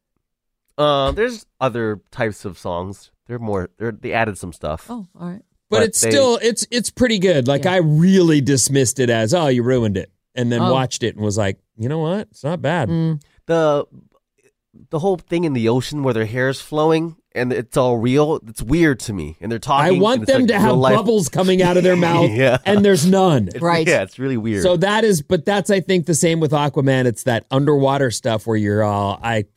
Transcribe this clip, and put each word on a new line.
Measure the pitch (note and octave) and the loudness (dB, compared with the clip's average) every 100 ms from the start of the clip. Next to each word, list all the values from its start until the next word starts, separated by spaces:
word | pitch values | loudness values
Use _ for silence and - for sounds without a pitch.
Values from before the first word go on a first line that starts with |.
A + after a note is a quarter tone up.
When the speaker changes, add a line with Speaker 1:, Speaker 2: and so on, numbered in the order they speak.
| _ _ _ _ _ _ _ - | _ _ _ _ _ _ _ -2
Speaker 1:
Uh, | D3 C#3 C3+ | 0 2 0
there's | D#3+ A#3+ A3+ - - | -2 -4 -6 -16 -6
other | C3 A#2 A2 G2+ _ | -4 -2 -4 -6 _
types | - A2+ G2+ | -6 -6 -6
of | G2+ E2 | -14 -12
songs. | F#2+ F2 F#2 G2 _ _ - | -8 -8 -8 -12 _ _ -14
They're | A#2+ | -10
more, | A2+ G2 F2 - | -6 -6 -6 -8
they're, | A2+ | -10
they | G#2+ A#2+ | -8 -6
added | A2+ A2+ F#2 | -4 -4 -6
some | F#2 | -12
stuff. | - D2+ D#2 - | -10 -8 -8 -10
Speaker 2:
Oh, | A#3+ F3+ - | -14 -16 -14
all | F3 | -14
right. | F#3+ - _ - | -14 -18 _ -4
Speaker 3:
But | G#3+ | 0
Speaker 1:
But | |
Speaker 3:
it's | A3+ - | 0 0
Speaker 1:
they | A3+ | 0
Speaker 3:
still, | C#4 B3+ A#3 | 2 2 2
it's, | A3 A3 - | -2 -2 -4
it's | A#3+ - | -4 -4
pretty | - B3 G#3+ | 0 0 2
good. | F#3 D3+ B2 | 2 2 2
Like, | C#3 | 0
Speaker 2:
Yeah. | F#3 | 0
Speaker 3:
I | F#3 | 2
really | D#3+ D3+ F3+ F#3+ E3 D3+ | 2 4 4 6 6 4
dismissed | C3+ C#3 - C#3 B2 - | 2 2 2 2 0 0
it | A#2+ | 0
as, | A2+ A2 | 2 2
"Oh, | F3 D3 | 2 2
you | A#2+ | 0
ruined | A#2+ B2+ A2 F#2+ | 2 0 0 -2
it." | D#2+ _ _ | -8 _ _
And | B2 A#2+ | -6 -2
then | A#2+ | 0
Speaker 2:
Oh. | B2 | 0
Speaker 3:
watched | C3 B2+ - | 0 -2 -4
it | A2+ G#2 | -6 -4
and | |
was | G#2 G#2 | -4 -2
like, | G2 G2 _ - | -2 -4 _ -10
"You | A#2+ | -6
know | D#3+ | -4
what? | D#3 G3+ - | -4 -6 -8
It's | _ | _
not | C#3 E3+ | -8 -4
bad." | C3 F3 C3+ | -4 -2 -2
Speaker 2:
Mm. | E3 D#3+ D3+ - _ - | -2 -2 -4 -10 _ -2
Speaker 1:
The, | E3 D#3 C#3+ - C3 _ _ _ _ _ _ _ - - | 0 2 0 -4 -12 _ _ _ _ _ _ _ -20 -10
the | D#3+ | -4
whole | G3 F3+ | -2 -2
thing | - E3+ | -4 -2
in | E3 | -2
the | B2+ A2 | 0 0
ocean | B2+ - D3 | 0 -2 -4
where | C3+ | -2
their | A2+ A2 | -2 -2
hair's | B2+ C3 C3 | -2 -4 -4
flowing | - D3+ D#3 D#3+ E3 D#3+ _ | -6 0 2 2 -2 -12 _
and | - B2 | -6 -4
it's | A#2 A#2+ C#3+ | -4 -4 0
all | B2+ A#2+ | 0 0
real, | B2 C#3 D3+ D#3 A2+ | 2 2 2 -2 -8
it's | - | -10
weird | A2 D#3+ D#3+ B2+ | -2 2 2 0
to | - | -6
me. | G2 D2+ - | -8 -8 -10
And | G#2+ | -10
they're | A#2 | -8
Speaker 3:
I | |
Speaker 1:
talking, | D3 C#3 D#3+ F3+ | -2 0 2 2
Speaker 3:
want | G#3 B3+ | 2 0
Speaker 1:
and | |
it's | A3 | 0
Speaker 3:
them | C4+ | 0
Speaker 1:
like | A#3 | 2
Speaker 3:
to | G3+ | 2
have | A3 | 2
Speaker 1:
real | - | 2
life. | C3 G#3 | 2 2
Speaker 3:
bubbles | G#3 G#3+ D3 | 2 0 0
coming | D#3+ F#3 F#3 | 0 2 2
out | F3+ F3+ | 2 2
of | |
Speaker 1:
<laughs> | |
Speaker 3:
their | F3+ F3+ | 2 2
mouth, | E3+ E3+ E3+ | 2 2 0
Speaker 1:
Yeah. | A2 C3 B2+ G3 | 2 2 2 0
Speaker 3:
and | G#3 | 2
there's | G3+ F#3 F3+ | 4 4 4
none. | F#3+ F#3+ C#3 G2 | 4 4 2 0
Speaker 1:
It's, | - | -2
Speaker 2:
Right. | E3+ E3+ D#3+ | 0 0 2
Speaker 1:
yeah, | B2+ | 0
it's | F#2+ - | -2 -6
really | C3+ A#2+ | -4 -4
weird. | A2+ G2+ | -2 0
Speaker 3:
So | F3+ F3 | 2 2
that | F#3+ G#3+ | 2 2
is, | A3 E3+ | 2 0
but | - F3+ G3+ | 0 -2 0
that's, | G3+ G3 | -2 0
I | G3 | 0
think, | - F#3 | 0 0
the | D#3+ | 0
same | D#3 E3 E3 | 0 0 0
with | D3+ | 0
Aquaman. | D3+ C#3+ D3 C3+ C3 B2+ | 0 0 0 0 2 0
It's | A2 | -2
that | B2+ A2+ - | -2 -4 -2
underwater | C3+ C#3+ D3 C3+ C#3 C3 | 0 2 2 2 0 -2
stuff | - B2 A2 A#2 | -2 -4 -4 -2
where | A2 | 0
you're | G#2 G#2 | 0 0
all, | G#2 G2+ G2+ F#2+ | 0 0 -2 -4
I | A#2 A2 G2+ | -4 -4 -4